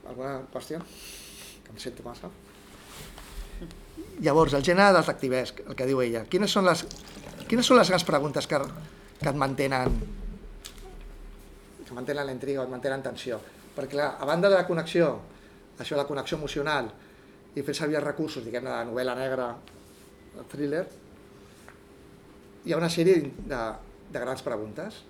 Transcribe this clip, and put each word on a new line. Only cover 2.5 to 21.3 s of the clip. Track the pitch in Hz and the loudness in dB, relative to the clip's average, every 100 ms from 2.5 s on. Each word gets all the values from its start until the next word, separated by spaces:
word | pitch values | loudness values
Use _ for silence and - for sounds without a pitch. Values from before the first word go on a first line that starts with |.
| - - - - - - - - - - - 170 - - - 381 330 | -20 -20 -20 -18 -16 -16 -16 -14 -12 -10 -10 -12 -14 -16 -14 -14 -2
Llavors, | 156 151 151 143 | 4 6 6 4
el | 139 | 4
gènere | 175 202 180 | 8 8 8
detectivesc, | 156 135 135 127 117 - - | 4 -2 0 0 -2 -8 -12
el | 131 | -2
que | 131 | 0
diu | 135 | 2
ella. | 120 117 110 | 2 0 0
Quines | 185 202 | 2 4
són | 214 185 | 4 4
les, | 160 - - - - - - - | 4 -2 -12 -16 -16 -16 -14 0
quines | 233 240 | 2 8
són | 254 | 8
les | 180 | 10
grans | 185 170 | 4 4
preguntes | 151 147 139 - | 2 2 -2 0
que, | 147 135 - - - - - | 0 -2 -8 -14 -16 -20 -4
que | 143 | -2
et | 143 | 2
mantenen, | 135 131 135 135 127 113 107 - - - - - - - 381 - - - - - - - - - 143 | 0 2 2 2 2 2 -2 -8 -10 -10 -16 -16 -16 -16 -18 -16 -18 -16 -18 -18 -20 -20 -20 -20 -14
que | 123 | -8
mantenen | 131 143 139 | -4 -4 -4
la | |
intriga | 127 135 139 | -4 -4 -2
o | 127 | -2
et | |
mantenen | 127 139 135 | -2 -2 -2
en | 131 | -4
tensió? | 120 127 110 - - - - | -6 -6 -6 -8 -20 -14 -8
Perquè, | 131 | -4
clar, | 139 147 - | 0 0 0
a | 139 | 0
banda | 170 202 | 4 8
de | 190 | 6
la | 175 | 6
connexió, | 165 160 175 160 117 - - - - - - | 0 2 4 4 2 -8 -20 -20 -20 -20 -12
això, | 120 147 | -2 -2
la | 139 | 0
connexió | 139 - 156 | -2 -2 -4
emocional, | 147 156 147 143 113 - - - - - - 139 | -2 -2 0 0 -2 -10 -20 -20 -20 -20 -10 -6
i | |
fer | 139 143 | -4 -2
servir | 156 151 | 0 0
els | 147 | 0
recursos, | 143 156 135 | -2 -4 -4
diguem-ne, | 113 120 127 | -6 -6 -4
de | 120 120 | -4 -4
novel·la | 120 127 123 | -2 -2 -2
negra, | 131 131 123 117 - - - - - - - - | -2 -2 -2 -6 -14 -20 -20 -20 -20 -20 -20 -18
de | - | -12
thriller, | 139 143 156 196 - - - - | -4 -2 -2 -4 -12 -20 -20 -20